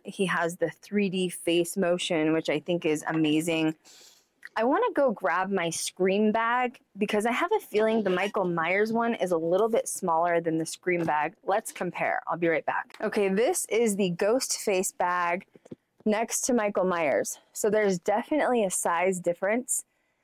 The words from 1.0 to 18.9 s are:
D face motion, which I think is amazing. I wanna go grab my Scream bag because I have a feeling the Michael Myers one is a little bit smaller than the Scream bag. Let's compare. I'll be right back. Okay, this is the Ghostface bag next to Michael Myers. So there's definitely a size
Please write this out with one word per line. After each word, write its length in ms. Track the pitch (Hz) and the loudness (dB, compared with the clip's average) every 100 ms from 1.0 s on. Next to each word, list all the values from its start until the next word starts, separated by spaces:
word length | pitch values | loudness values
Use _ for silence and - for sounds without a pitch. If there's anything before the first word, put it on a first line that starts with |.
| 196 | 0
D 220 | 185 180 | 0 -4
face 480 | - 170 170 170 196 | -4 0 0 0 0
motion, 560 | 175 180 - 160 156 | 0 0 0 0 2
which 160 | 160 160 | 2 0
I 100 | 147 | -4
think 240 | 165 175 | -2 -2
is 180 | 160 151 - | 0 -2 -2
amazing. 640 | 160 156 156 170 160 156 - - - - _ _ _ - 220 | 0 2 2 0 0 0 -2 -16 -20 -20 _ _ _ -10 -2
I 60 | |
wanna 220 | 240 349 480 | 0 2 0
go 160 | 311 262 | 2 0
grab 400 | 196 180 175 196 | 0 -2 0 0
my 180 | 190 170 | -2 -2
Scream 640 | - - - 185 196 214 | -4 -8 0 2 4 2
bag 460 | 220 226 247 247 - _ 196 | 2 0 0 -2 -6 _ -6
because 300 | 208 214 233 | -2 0 0
I 40 | |
have 200 | 247 349 | 0 0
a 60 | 427 | 0
feeling 420 | - 208 220 220 | 0 0 2 2
the 60 | 196 | 2
Michael 380 | 180 202 220 180 | 0 0 -2 0
Myers 440 | 170 165 196 220 | 0 0 2 0
one 240 | 226 233 - | 0 0 0
is 160 | 180 | 0
a 40 | 165 | 0
little 320 | 165 185 226 | 2 2 2
bit 180 | 226 - | 0 -2
smaller 540 | - 180 165 175 170 | -4 0 2 2 2
than 160 | 170 160 | 0 -2
the 80 | |
Scream 400 | 160 - 180 175 | -4 -6 -2 -2
bag. 300 | 165 151 156 - | 0 -2 -2 -6
Let's 280 | - 214 - | -2 -2 -2
compare. 500 | - 180 - 135 - - | -8 -8 -4 -2 -2 -4
I'll 120 | 160 | -2
be 100 | 170 | 0
right 160 | 151 | 0
back. 320 | - - - - | -2 -6 -8 -8
Okay, 260 | 214 214 196 | -4 0 0
this 380 | 190 269 349 - | 2 0 0 -2
is 280 | 214 233 196 | 0 0 2
the 160 | 185 | 0
Ghostface 840 | 170 202 254 - - 220 185 196 - | 2 2 2 0 -4 0 0 0 -2
bag 480 | 180 180 170 185 - - - - _ _ 214 | -2 0 -2 -4 -8 -20 -20 -20 _ _ -2
next 340 | 208 240 - - | 0 -2 -4 0
to 80 | |
Michael 320 | 240 208 208 185 | 0 0 0 0
Myers. 520 | 170 151 110 - - _ | 2 2 2 0 -8 _
So 160 | - 214 | -2 2
there's 300 | 214 202 180 | 2 2 0
definitely 640 | - 214 - 302 226 240 | 0 -2 0 0 2 2
a 60 | 190 | 0
size 500 | - 196 | 0 -2